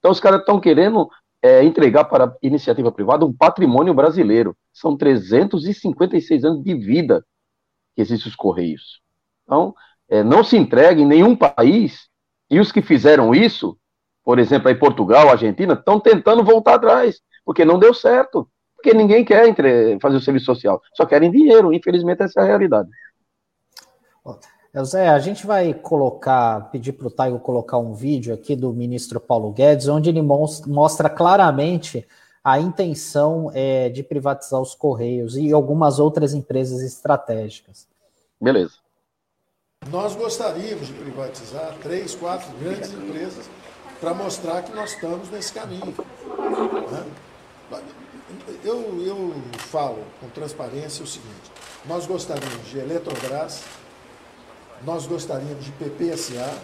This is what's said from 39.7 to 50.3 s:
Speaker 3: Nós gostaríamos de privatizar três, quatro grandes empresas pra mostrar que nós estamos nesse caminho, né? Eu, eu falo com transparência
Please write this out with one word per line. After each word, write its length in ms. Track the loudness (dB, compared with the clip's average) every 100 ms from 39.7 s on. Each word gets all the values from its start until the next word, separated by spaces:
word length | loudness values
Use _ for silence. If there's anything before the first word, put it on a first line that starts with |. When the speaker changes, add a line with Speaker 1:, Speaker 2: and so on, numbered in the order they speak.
| _ -12
Speaker 3:
Nós 240 | -8 -8
gostaríamos 720 | -8 -10 -8 -8 -8 -12 -12 -14
de 60 |
privatizar 840 | -16 -16 -14 -14 -14 -18 -16 -14 -16
três, 320 | -12 -12 -12
quatro 340 | -14 -12 -12 -14 -16
grandes 340 | -12 -12 -14
empresas 560 | -16 -16 -14 -14 -16 -20 -20 -20 -20 -20 -14
pra 140 | -10
mostrar 480 | -10 -10 -12 -10 -10
que 100 | -12
nós 200 | -14 -14
estamos 360 | -14 -12 -12 -14
nesse 220 | -16 -16
caminho, 420 | -16 -16 -16 -16 -16 -18 -18 -18 -10 -8 -6 -6 -8 -10
né? 120 | -14 -16 -20 _ _ _ _ _ -20 -20 -20 -20 -20 -20 -20 -20 -16
Eu, 380 | -12 -12 -12 -12
eu 320 | -12 -10 -12 -14 -16 -18 -12
falo 340 | -10 -10 -12 -18 -20
com 80 |
transparência 760 | -20